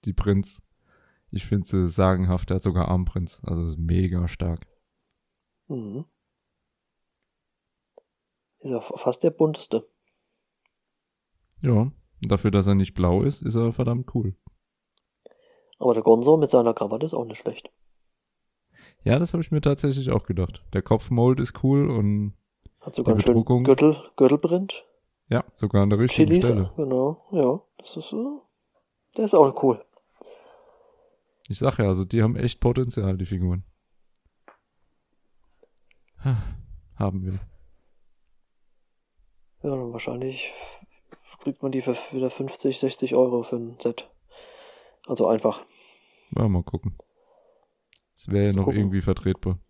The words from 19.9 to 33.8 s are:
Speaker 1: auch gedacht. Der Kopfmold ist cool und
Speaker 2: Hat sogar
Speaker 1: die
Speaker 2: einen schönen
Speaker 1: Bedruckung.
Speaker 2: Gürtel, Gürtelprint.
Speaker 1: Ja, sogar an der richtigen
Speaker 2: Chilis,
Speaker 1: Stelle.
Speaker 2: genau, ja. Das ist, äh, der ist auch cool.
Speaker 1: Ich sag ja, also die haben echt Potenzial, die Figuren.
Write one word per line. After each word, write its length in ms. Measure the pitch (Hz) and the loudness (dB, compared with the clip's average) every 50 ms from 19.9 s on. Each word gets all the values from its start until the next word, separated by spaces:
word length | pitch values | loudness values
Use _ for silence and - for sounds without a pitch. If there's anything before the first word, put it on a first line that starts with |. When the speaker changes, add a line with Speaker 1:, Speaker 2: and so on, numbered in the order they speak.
| 135 139 131 127 | -2 -2 -2 0
Speaker 1:
auch 140 | 127 110 - | -2 -2 -2
gedacht. 380 | - 92 87 92 90 - - - - - | -2 -4 -2 -2 -4 -6 -12 -18 -4 -4
Der 100 | 98 - | -4 0
Kopfmold 560 | - - 110 - - 127 117 117 123 131 131 | 2 0 0 0 0 0 2 4 4 4 2
ist 240 | 127 120 - - - | 0 -6 -6 -2 0
cool 260 | 135 135 139 143 - | 2 2 4 2 2
und 480 | 131 113 104 101 104 104 104 104 101 _ _ _ _ _ _ - _ _ | 0 0 0 0 0 0 -2 -4 -8 _ _ _ _ _ _ -20 _ _
Speaker 2:
Hat 120 | _ - - | _ -12 -6
sogar 220 | - 123 - 113 | -4 0 2 2
Speaker 1:
die 20 | 107 | 4
Speaker 2:
einen 40 | |
schönen 120 | 98 - 120 | 4 4 4
Speaker 1:
Bedruckung. 300 | 117 113 - 127 123 123 | 4 4 4 2 2 4
Speaker 2:
Gürtel, 480 | 131 135 131 147 151 156 147 - - _ | 4 4 6 6 4 4 4 -4 -18 _
Gürtelprint. 720 | - 135 131 135 147 - 165 165 180 196 196 - - - _ _ _ _ _ _ _ _ _ | 4 6 6 6 4 2 0 0 0 -2 -4 -10 -16 -16 _ _ _ _ _ _ _ _ _
Speaker 1:
Ja, 160 | - 120 - - _ | -2 -2 -2 -4 _
sogar 260 | _ - 104 - 101 | _ -6 0 2 2
an 80 | 101 101 | 4 4
der 80 | 104 101 | 4 2
richtigen 320 | 117 123 - - 156 151 | 2 0 4 4 4 6
Speaker 2:
Chilis, 160 | 160 180 180 | 6 4 4
Speaker 1:
Stelle. 260 | 147 120 104 95 92 - | 4 2 2 0 -2 -2
Speaker 2:
genau, 500 | - 151 135 131 127 131 143 160 - _ _ | -4 -4 0 0 0 0 0 -2 -4 _ _
ja. 280 | 202 175 143 123 131 202 - _ _ _ | -2 0 2 2 2 0 -4 _ _ _
Das 180 | - - - 170 | -20 -16 -14 -14
ist, 160 | 156 - - | -12 -10 -8
äh, 260 | 220 233 277 294 285 _ _ _ _ _ _ _ _ _ _ _ _ _ _ _ - | -6 -6 -6 -8 -12 _ _ _ _ _ _ _ _ _ _ _ _ _ _ _ -4
der 80 | 220 | -2
ist 80 | 208 208 | 4 6
auch 300 | 170 151 135 127 - - | 6 6 6 6 2 0
cool. 200 | 135 120 - - _ _ _ _ _ _ _ - - - - _ - - - _ _ _ _ _ _ _ _ _ _ _ _ _ _ _ _ _ - | 0 0 0 -4 _ _ _ _ _ _ _ -20 -20 -20 -20 _ -20 -20 -20 _ _ _ _ _ _ _ _ _ _ _ _ _ _ _ _ _ -12
Speaker 1:
Ich 80 | 104 - | -8 -2
sag 220 | 120 135 - - | 0 0 0 2
ja, 60 | 110 | 2
also 200 | 98 92 92 95 | 2 2 0 -2
die 160 | 92 - 113 | -2 0 2
haben 140 | 107 110 123 | 2 2 0
echt 240 | - 110 120 - _ | 0 -4 -4 -4 _
Potenzial, 580 | - 123 120 127 131 123 - - 101 95 95 92 | 0 0 2 2 -2 -4 -4 -4 -2 -2 -2 -4
die 80 | 95 | -4
Figuren. 380 | 90 101 92 90 90 90 90 92 - _ _ | -6 -4 -2 -2 -2 -2 -2 -6 -12 _ _